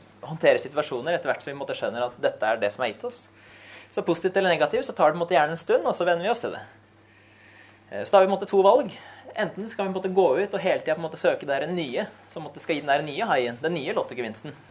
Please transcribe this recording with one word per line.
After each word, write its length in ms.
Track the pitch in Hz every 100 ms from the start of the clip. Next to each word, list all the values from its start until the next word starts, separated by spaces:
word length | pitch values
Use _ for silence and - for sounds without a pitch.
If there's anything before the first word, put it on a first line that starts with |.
| - -
håndtere 360 | 123 160 156 123
situasjoner 540 | 131 139 147 127 143
etter 140 | 170 143
hvert 140 | 120
som 100 | -
vi 60 | 143
på 20 |
en 80 | 135
måte 80 | 131
skjønner 300 | 110 113 123
at 160 | -
dette 220 | 139 -
er 140 | 107 113
det 140 | 104
som 120 | -
er 100 | 123
gitt 100 | 104
oss. 240 | 247 - - - - - - - -
Så 140 | - -
positivt 320 | 165 185 190
eller 180 | 190 160
negativt, 300 | 147 226 262
så 100 | -
tar 160 | 156
det 60 | 160
på 40 |
en 60 | 170
måte 80 | 185
gjerne 160 | 151
en 60 | 165
stund, 280 | - 226 320
og 80 |
så 120 | - 175
venner 180 | 170
vi 60 | 185
oss 100 | 240
til 120 | 110
det. 100 | 82 - - _ _ _ _ - - - - - - -
Eh, 120 | - -
så 60 |
da 60 | 202
har 80 | 190
vi 60 |
på 40 | 190
en 40 |
måte 80 | 196
to 140 | 196
valg. 280 | 190 247 226 - - - - -
Enten 320 | 196 - 220
så 80 | -
kan 100 | 190
vi 80 |
på 60 | 190
en 20 |
måte 140 | 190 185
gå 120 | 175 135
ut 140 | 202
og 80 | 196
hele 180 | 175 139
tiden 160 | - 160
på 80 |
en 40 | 165
måte 100 | 151
søke 260 | 175 135 147
der 220 | 139 151
nye, 400 | 180 147 131 208 - -
som 120 | -
på 60 | 147
en 40 |
måte 120 | -
skal 120 | - 156
gi 60 |
den 120 | 147
der 100 | 143
nye 220 | 156 143 220
haien, 320 | 143 120 120
den 120 | 156
nye 200 | 170 139
lottogevinsten, 640 | 208 - 123 113 110 151 135 -